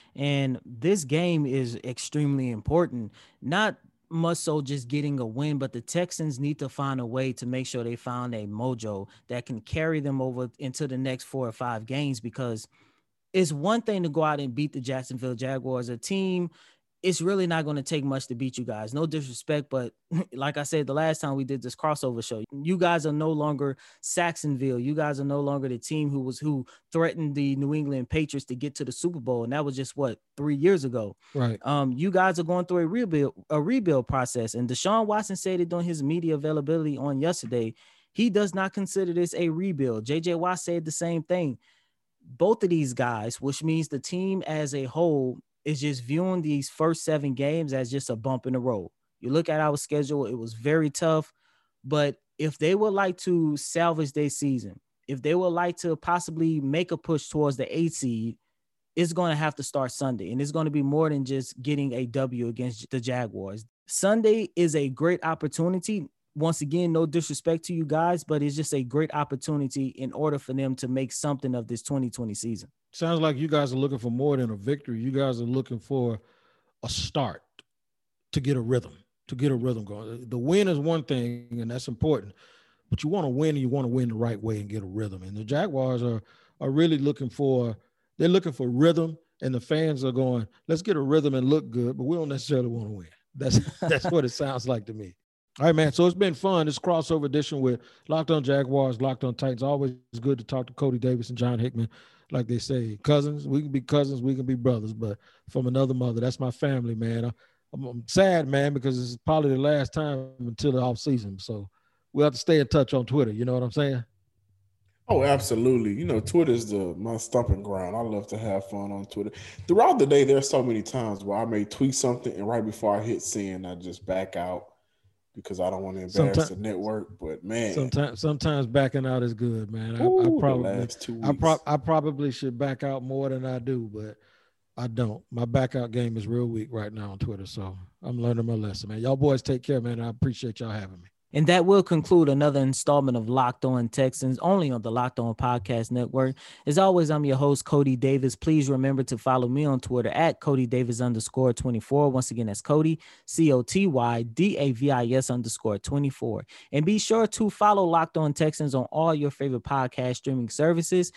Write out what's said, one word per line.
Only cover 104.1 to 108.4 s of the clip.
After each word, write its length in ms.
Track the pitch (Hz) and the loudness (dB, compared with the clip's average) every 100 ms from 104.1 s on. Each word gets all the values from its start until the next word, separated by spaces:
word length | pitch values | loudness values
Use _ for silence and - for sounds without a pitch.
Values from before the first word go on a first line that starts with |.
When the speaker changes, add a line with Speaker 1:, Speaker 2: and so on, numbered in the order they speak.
| 135 | 0
Speaker 2:
we 140 | 127 131 | -2 0
can 100 | 127 | 0
be 80 | |
brothers, 380 | 127 127 117 110 | 0 2 0 -2
but 260 | 110 113 101 _ _ - | -6 -6 -6 _ _ -8
from 180 | 135 123 | -2 0
another 260 | 131 131 | 2 2
mother. 280 | 127 123 113 | 2 0 0
That's 180 | 127 123 | -2 -2
my 140 | 131 | -4
family, 420 | - 143 131 117 | -2 0 0 -2
man. 300 | 113 113 117 | -2 -2 -2
I, 80 | 120 113 _ _ _ | -4 -6 _ _ _
I'm, 100 | 143 | -12
I'm 200 | 131 120 113 | -10 -10 -2
sad, 400 | 185 190 170 | 4 6 4